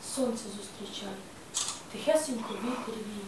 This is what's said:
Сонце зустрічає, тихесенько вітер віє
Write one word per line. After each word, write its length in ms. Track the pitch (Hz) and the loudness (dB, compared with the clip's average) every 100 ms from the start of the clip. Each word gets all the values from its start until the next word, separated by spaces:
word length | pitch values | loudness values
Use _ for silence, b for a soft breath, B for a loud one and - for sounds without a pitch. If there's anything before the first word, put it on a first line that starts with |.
| - - | -2 2
Сонце 280 | 240 226 202 202 | 2 2 -4 -8
зустрічає, 580 | - - 196 - 196 196 - - - - - - - | -8 -8 -6 -6 -6 -6 -10 -12 -4 0 0 -2 -6
тихесенько 640 | 208 277 311 302 233 202 | 0 6 6 6 0 0
вітер 420 | 196 233 247 220 220 | 0 0 0 -2 -4
віє 300 | 202 208 | -4 -4